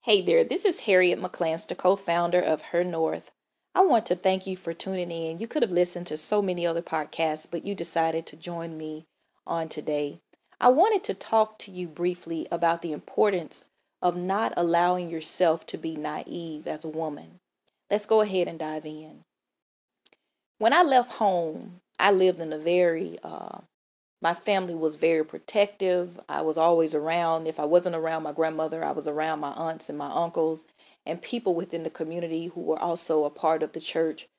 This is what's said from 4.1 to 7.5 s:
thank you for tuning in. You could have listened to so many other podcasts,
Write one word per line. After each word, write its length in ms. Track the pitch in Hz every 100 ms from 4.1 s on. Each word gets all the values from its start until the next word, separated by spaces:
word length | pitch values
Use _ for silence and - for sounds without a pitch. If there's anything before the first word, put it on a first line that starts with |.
thank 320 | 180 190 190 190
you 100 | 185
for 160 | -
tuning 380 | 165 - 190 175
in. 300 | 165 160 165
You 80 | 226
could 140 | 311
have 100 | 226
listened 340 | 175 175 175 175
to 100 | 151
so 240 | - 208
many 240 | 196 175
other 180 | 170 165
podcasts, 680 | 170 160 147 - 160 156 -